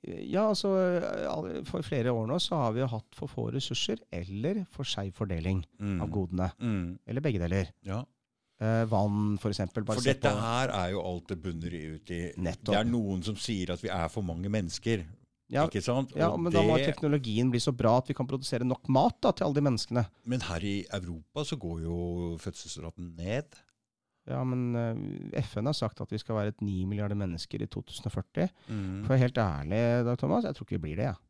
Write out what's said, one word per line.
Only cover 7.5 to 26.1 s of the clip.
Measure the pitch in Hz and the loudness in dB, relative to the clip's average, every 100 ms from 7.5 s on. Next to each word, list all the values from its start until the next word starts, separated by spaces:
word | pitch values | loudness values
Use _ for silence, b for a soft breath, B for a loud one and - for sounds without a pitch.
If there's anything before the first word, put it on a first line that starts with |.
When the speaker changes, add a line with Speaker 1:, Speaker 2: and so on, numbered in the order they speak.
| 95 92 - | 2 0 -6
Speaker 2:
Ja. | 101 104 135 _ _ _ _ _ | -6 -6 -8 _ _ _ _ _
Speaker 1:
Eh, | 110 113 113 | 2 2 4
vann, | 107 104 101 104 101 | 4 4 4 2 2
for | 110 | -2
eksempel. | 101 92 - | -2 -2 -2
Bare | 104 107 | -2 2
Speaker 2:
For | |
Speaker 1:
se | 123 | 2
Speaker 2:
dette | 135 143 | 4 2
Speaker 1:
på | 104 | 2
Speaker 2:
her | 113 120 131 | 2 2 2
er | 101 90 | 0 0
jo | 98 | 0
alt | 90 87 - | -2 -4 -6
det | 90 | -6
bunner | 90 82 85 | -4 -6 -6
i | 85 78 78 | -6 -8 -10
ut | - | -6
i. | 87 87 - | -4 -4 -2
Speaker 1:
Nettopp. | 90 - - | -2 -2 2
Speaker 2:
Det | 104 | 2
er | 117 | 4
noen | 120 101 92 | 2 2 0
som | 90 104 | -2 -4
sier | - 104 87 | -2 -2 -2
at | 87 | -4
vi | - | -2
er | 92 82 | 0 -2
for | - | -2
mange | 92 80 95 | -4 -4 0
mennesker. | 107 85 - 113 110 80 - _ _ _ | 0 -2 -4 0 0 -2 -14 _ _ _
Speaker 1:
Ja. | 135 160 | 0 2
Speaker 2:
Ikke | 104 | 2
sant? | 90 123 131 - | 0 0 0 0
Speaker 1:
Ja, | - | 0
Speaker 2:
Og | 165 | 2
Speaker 1:
men | 170 | 2
da | 160 | 6
må | - - | 6 6
Speaker 2:
det | - - | 2 0
Speaker 1:
teknologien | 151 147 120 107 127 | 2 2 2 4 4
bli | 120 | 4
så | 143 123 | 0 4
bra | 113 120 | 6 6
at | - | 4
vi | |
kan | 139 127 | -4 -2
produsere | 135 135 120 123 | -2 -2 0 0
nok | 131 - | 0 4
mat | 131 226 - | 6 6 4
da, | 127 | 2
til | - 156 | 2 2
alle | 143 | 4
de | |
menneskene. | 143 113 - 120 101 _ 113 | 4 2 2 0 0 _ -4
Speaker 2:
Men | 127 | -2
her | - 85 | -2 -2
i | 101 98 92 | 0 -2 -2
Europa | 101 87 82 - 147 | -6 -4 -8 -8 -6
så | 147 143 | -4 -4
går | 82 82 | -4 -4
jo | 82 87 87 87 87 82 | -2 -2 -2 -2 -2 -4
fødselsraten | - 82 82 - 82 - 87 82 | -8 -10 -12 -10 -12 -10 -12 -8
ned. | 87 120 156 - _ _ _ _ _ _ - | -4 -4 -4 -18 _ _ _ _ _ _ -8
Speaker 1:
Ja, | 131 131 | -4 -2
men, | 127 123 120 117 110 98 50 50 | 0 0 0 -2 -2 -6 -8 -6
eh, | - | -4
F | 113 104 | -2 -2
N | 123 | -2
har | |
sagt | 156 110 - | 0 -2 -4
at | |
vi | - | -6